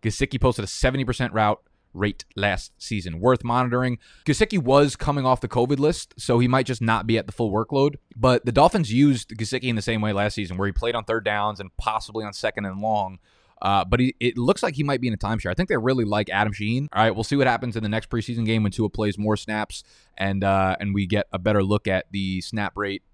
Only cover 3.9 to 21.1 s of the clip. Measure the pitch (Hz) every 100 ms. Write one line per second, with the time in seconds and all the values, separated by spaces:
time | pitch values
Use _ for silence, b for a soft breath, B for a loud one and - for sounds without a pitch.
3.9 | 120 b b - 143 214 202 123 135 143
4.9 | - - 143 131 127 120 127 123 139 143
5.9 | 131 - - - 120 123 131 131 123 113
6.9 | 113 110 113 - - 117 101 113 139 139
7.9 | 143 _ 113 127 123 123 120 160 208 131
8.9 | 117 147 127 - 110 110 131 127 113 104
9.9 | 110 107 98 104 107 95 92 101 92 117
10.9 | 117 110 113 104 104 104 101 95 - -
11.9 | 110 - 107 107 98 110 107 101 95 107
12.9 | 107 95 92 b b b b 95 98 90
13.9 | 120 127 - 123 123 123 202 - 139 143
14.9 | 135 123 107 104 113 90 90 185 139 113
15.9 | 131 110 104 104 95 107 101 107 120 147
16.9 | 98 113 101 113 143 131 117 123 113 107
17.9 | 110 - 120 107 120 110 113 104 95 107
18.9 | 110 107 101 107 107 - 107 107 - b
19.9 | b b - 95 98 98 98 95 92 101
20.9 | 98 95